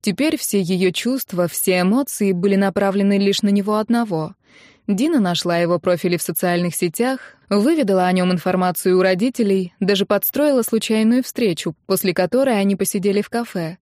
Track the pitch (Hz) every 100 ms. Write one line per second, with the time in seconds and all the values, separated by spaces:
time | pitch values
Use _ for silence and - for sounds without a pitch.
0 | - 180 294 320 - 202 175 185 185 170
1 | 240 262 - 175 175 - - 180 180 233
2 | 277 - 202 180 196 196 196 202 196 196
3 | 196 202 202 196 202 202 202 214 220 233
4 | 226 165 156 - _ - - _ - 196
5 | 294 320 185 175 175 170 170 175 180 175
6 | 185 170 - 160 180 175 175 - 175 -
7 | 247 262 - - _ 202 226 330 214 190
8 | 180 185 180 180 185 185 180 175 190 185
9 | 185 185 240 254 208 190 180 _ 196 202
10 | 196 202 - - 294 262 220 226 - 220
11 | 220 247 262 - 226 165 - - - 190
12 | 196 175 180 247 269 214 196 196 190 208
13 | 190 196 208 233 233 185 160 180